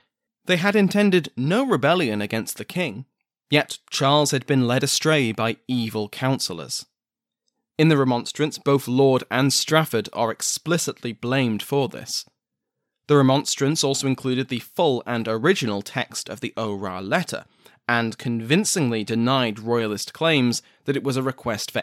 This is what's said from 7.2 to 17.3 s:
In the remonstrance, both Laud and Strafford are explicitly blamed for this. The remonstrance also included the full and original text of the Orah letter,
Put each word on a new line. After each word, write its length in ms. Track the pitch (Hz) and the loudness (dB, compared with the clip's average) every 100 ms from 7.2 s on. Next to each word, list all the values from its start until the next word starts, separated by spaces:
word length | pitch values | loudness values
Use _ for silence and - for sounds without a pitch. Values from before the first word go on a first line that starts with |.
| _ _ _ _ _ - | _ _ _ _ _ 2
In 120 | 160 | 4
the 100 | 147 | 6
remonstrance, 580 | 131 120 110 - 147 - | 4 0 -2 -4 -4 -2
both 320 | 143 139 120 | 0 0 2
Laud 360 | 127 139 127 - | 4 4 4 0
and 220 | 120 135 | 0 2
Strafford 560 | - - 156 160 113 101 | 2 2 2 2 -2 -4
are 180 | - 113 | -2 -2
explicitly 800 | 113 - - 156 165 - - 120 | -2 -6 -6 -2 -2 -2 -6 -10
blamed 500 | 107 120 135 123 104 | -6 -2 0 0 -2
for 260 | - 139 127 | -2 -2 -2
this. 360 | - 104 - - _ _ _ _ _ _ _ - | -6 -8 -10 -10 _ _ _ _ _ _ _ 2
The 100 | 147 | 4
remonstrance 680 | 131 135 - - 139 160 | 6 4 0 -2 0 0
also 220 | 139 139 135 | 0 0 -2
included 420 | 127 131 127 127 | -2 -2 -2 -2
the 120 | 120 | -6
full 420 | - - 165 120 - | -6 0 2 2 -2
and 220 | 117 113 | -4 -2
original 540 | 110 147 196 117 101 | 0 2 2 0 -4
text 460 | - 127 120 - - | -6 -6 -6 -8 -12
of 120 | 101 | -10
the 140 | 120 - | -8 -6
Orah 460 | 110 98 98 92 | -6 -6 -6 -8
letter, 420 | 95 165 - | -2 -2 -2